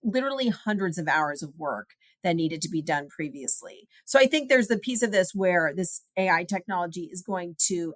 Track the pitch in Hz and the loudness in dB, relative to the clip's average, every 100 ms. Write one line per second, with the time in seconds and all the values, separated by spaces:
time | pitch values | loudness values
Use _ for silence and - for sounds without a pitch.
0 | 220 254 277 269 247 - 214 208 185 165 | -4 -2 -2 -2 -2 -2 -4 -2 -2 -4
1 | 156 151 151 143 151 156 147 107 - _ | 0 0 0 -4 -10 -8 -6 -6 -10 _
2 | _ _ 180 170 160 160 - 160 160 147 | _ _ -2 0 -2 -4 -6 -4 -2 -4
3 | 143 - 151 139 127 - - - - _ | -4 -8 -10 -2 2 2 2 -16 -20 _
4 | - 269 262 311 262 262 208 214 254 247 | 2 6 6 4 4 2 4 -2 0 2
5 | 233 202 180 196 185 175 160 160 175 - | 4 4 2 2 2 4 2 0 -2 -2
6 | - - 185 165 175 190 180 180 175 180 | -4 -2 2 0 0 -6 -4 -4 -4 -8
7 | 165 180 214 185 175 160 - 180 165 | -10 -10 -6 -6 -6 -2 0 0 -4